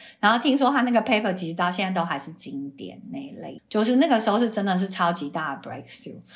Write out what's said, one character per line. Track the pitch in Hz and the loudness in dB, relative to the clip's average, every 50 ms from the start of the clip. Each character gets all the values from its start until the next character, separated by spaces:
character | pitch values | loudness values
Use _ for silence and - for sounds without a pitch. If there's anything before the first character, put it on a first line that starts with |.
| - - - _ | -20 -20 -4 _
然 | - 208 | 4 4
后 | 226 | 4
听 | 240 - 302 254 | 4 4 2 4
说 | 277 277 247 | 4 4 4
他 | 285 262 | 4 2
那 | 247 247 | 2 2
个 | 240 226 | 2 2
paper | - - 240 208 214 202 | 4 4 2 2 2 0
其 | 185 185 180 | -2 -2 -4
实 | 160 165 | -6 -2
到 | 180 180 180 | -2 0 0
现 | 180 - 196 | 0 -2 -2
在 | 185 185 | -2 0
都 | 185 165 | -2 -2
还 | 175 156 139 | -2 -4 -6
是 | - 156 160 | -6 -10 -10
经 | - - - 139 139 139 139 | -10 -10 -8 -8 -8 -8 -10
典 | 135 - 98 90 - - - - - | -10 -12 -14 -14 -14 -16 -14 -12 -12
那 | |
一 | - - - - - | -12 -12 -12 -14 -14
类， | - - - - - - | -14 -14 -14 -16 -10 -2
就 | - 214 | 0 2
是 | 220 226 247 | 2 4 6
那 | 254 302 330 | 6 6 6
个 | 262 220 | 4 4
时 | 220 220 | 4 4
候 | 202 | 2
是 | 220 240 226 | 4 2 0
真 | 226 208 196 | 0 0 0
的 | 202 185 | 0 0
是 | 180 190 190 | 0 0 -2
超 | 190 - 180 170 175 | -2 0 0 0 0
级 | - 151 143 | -2 -4 -6
大 | - 165 156 147 139 | -6 -6 -6 -6 -6
的 | - - - | -8 -10 -12
breakthrough， | 131 135 139 - - - - - 123 - - - - | -14 -14 -14 -14 -14 -14 -14 -14 -16 -16 -18 -20 -20